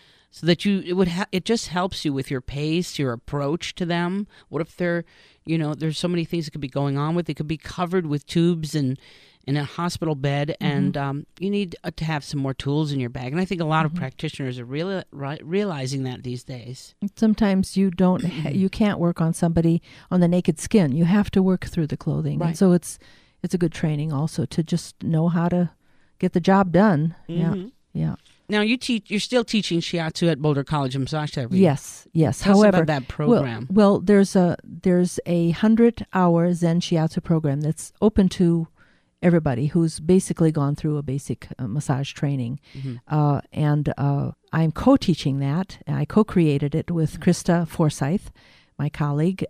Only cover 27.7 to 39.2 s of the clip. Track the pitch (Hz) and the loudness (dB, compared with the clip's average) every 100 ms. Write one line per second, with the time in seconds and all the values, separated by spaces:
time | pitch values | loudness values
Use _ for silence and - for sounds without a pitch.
27.7 | _ _ - 156 - _ _ - 208 214 | _ _ -6 -4 -6 _ _ -4 0 2
28.7 | 254 - 226 - 202 - 247 233 220 - | 0 -2 -4 -2 -4 0 0 2 -2 0
29.7 | 170 - 170 160 - 170 147 151 139 135 | -2 -2 -4 -4 0 0 2 0 0 0
30.7 | 151 135 139 127 156 151 - 120 180 180 | -2 -2 -4 -4 -4 -4 -6 0 4 4
31.7 | 139 - - - 160 156 - 196 196 208 | 4 -6 -20 -6 2 2 2 4 8 8
32.7 | 185 156 143 123 - 151 226 131 113 127 | 6 2 -2 -4 -2 2 2 2 -6 0
33.7 | 196 202 202 180 202 196 196 175 - - | 4 6 4 4 4 6 4 2 0 -8
34.7 | 165 190 180 180 - - 175 170 160 214 | -4 2 2 2 -2 -2 0 0 2 2
35.7 | 226 233 - 208 190 180 170 175 170 170 | 6 4 2 -4 2 4 4 2 2 2
36.7 | 170 - 170 160 - - 160 156 139 151 | 0 0 0 0 -4 0 0 0 -2 -2
37.7 | - - _ 208 214 185 - 170 165 160 | -4 -10 _ 2 4 2 2 2 2 -2
38.7 | _ _ _ _ _ | _ _ _ _ _